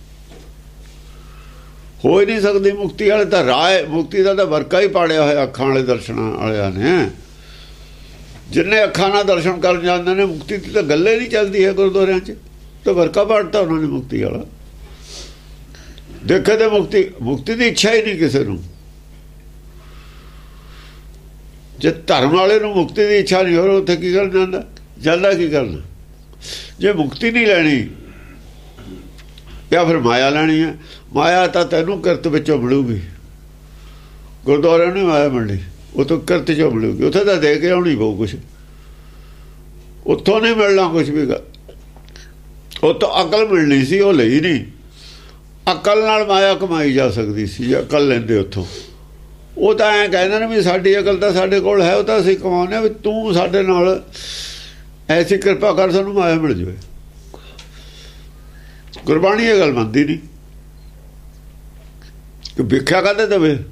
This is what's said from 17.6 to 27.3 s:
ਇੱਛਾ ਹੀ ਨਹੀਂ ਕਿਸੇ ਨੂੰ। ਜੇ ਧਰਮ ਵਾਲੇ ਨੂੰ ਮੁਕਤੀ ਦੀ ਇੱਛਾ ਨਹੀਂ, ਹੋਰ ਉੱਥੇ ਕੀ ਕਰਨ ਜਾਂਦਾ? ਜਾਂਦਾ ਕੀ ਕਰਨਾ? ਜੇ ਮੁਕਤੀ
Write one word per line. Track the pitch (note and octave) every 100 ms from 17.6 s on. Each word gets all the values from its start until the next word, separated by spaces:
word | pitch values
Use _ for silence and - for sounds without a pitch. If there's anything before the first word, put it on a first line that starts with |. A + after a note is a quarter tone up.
ਇੱਛਾ | A#3+ - G3+
ਹੀ | A3+
ਨਹੀਂ | A3 F#3
ਕਿਸੇ | D#3 C3+
ਨੂੰ। | A#2 F2+ F2 - - - - - - - - - - - - - - - - - - - - - - - - - - - - - - -
ਜੇ | D3
ਧਰਮ | - - D#3 C3 F3
ਵਾਲੇ | F#3+ G#3+
ਨੂੰ | G#3+ G3
ਮੁਕਤੀ | D3 - G#3
ਦੀ | G#3
ਇੱਛਾ | F#3+ F#3
ਨਹੀਂ, | F#3 E3+
ਹੋਰ | F#3
ਉੱਥੇ | G3 D#3 F3
ਕੀ | F3+
ਕਰਨ | F3+ G3
ਜਾਂਦਾ? | F#3 F#3 F#3 - - - -
ਜਾਂਦਾ | C#3+ E3+ G3
ਕੀ | F#3 E3+
ਕਰਨਾ? | D3 A#2 D2+ - - - - - - - - - -
ਜੇ | F3+
ਮੁਕਤੀ | G3 C#3+ - A#3